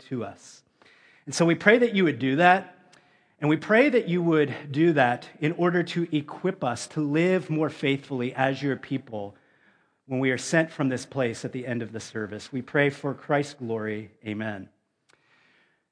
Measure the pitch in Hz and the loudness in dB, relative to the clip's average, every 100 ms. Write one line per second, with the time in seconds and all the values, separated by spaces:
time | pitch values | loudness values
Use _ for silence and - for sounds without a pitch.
0 | - 127 101 101 - - _ _ _ _ | -8 -8 -8 -12 -20 -20 _ _ _ _
1 | _ _ - - 170 165 202 240 240 196 | _ _ -10 0 2 4 6 6 4 4
2 | 170 127 131 139 180 190 - - _ - | 2 2 0 4 6 6 2 -16 _ -20
3 | _ _ _ _ 147 156 - 214 285 233 | _ _ _ _ 0 0 4 4 6 2
4 | 170 175 170 156 143 117 147 135 170 147 | 0 0 2 2 2 -2 -6 2 4 4
5 | 123 123 - - 156 170 175 175 170 180 | 2 2 -6 -4 -4 0 0 0 -2 -4
6 | 165 151 143 - 185 185 131 117 - 156 | -2 -4 -6 -6 -6 -4 -4 -6 -8 -6
7 | 147 151 180 185 151 156 156 - 135 139 | -2 2 2 2 0 -2 -2 -2 0 -2
8 | - 131 123 127 135 135 143 127 - 135 | -2 -6 -4 -2 -2 0 -4 -4 -4 -8
9 | 117 107 101 - _ _ _ _ _ _ | -6 -10 -10 -14 _ _ _ _ _ _
10 | - 131 135 123 - 170 160 - 135 123 | -8 -2 0 -2 0 2 2 -2 -2 -2
11 | - 135 123 110 120 127 123 120 110 110 | -6 -2 -2 -2 -8 -8 -6 -6 -6 -10
12 | - 113 104 104 - 131 120 147 143 139 | -10 -8 -8 -10 -10 -10 -2 2 2 0
13 | 143 127 - 143 143 - 120 110 107 107 | -6 -8 0 0 0 -6 -6 -4 -4 -6
14 | 101 _ 110 104 110 101 95 _ _ _ | -10 _ -8 -6 -6 -8 -14 _ _ _
15 | _ _ _ _ _ _ _ _ _ | _ _ _ _ _ _ _ _ _